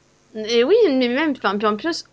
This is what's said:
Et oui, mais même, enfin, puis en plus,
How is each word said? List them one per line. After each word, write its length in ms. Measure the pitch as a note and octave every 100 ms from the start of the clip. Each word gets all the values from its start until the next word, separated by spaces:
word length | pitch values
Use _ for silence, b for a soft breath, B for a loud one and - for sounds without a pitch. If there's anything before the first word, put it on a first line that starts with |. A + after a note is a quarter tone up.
| _ _ _
Et 300 | A3 G#3+ A#3
oui, 120 | B3 G#4+ G#4
mais 220 | C4 B3
même, 240 | B3 D#4 B3+
enfin, 200 | G#3+ G3+
puis 100 | G#3+
en 80 | G#3
plus, 300 | D#4+ E4 -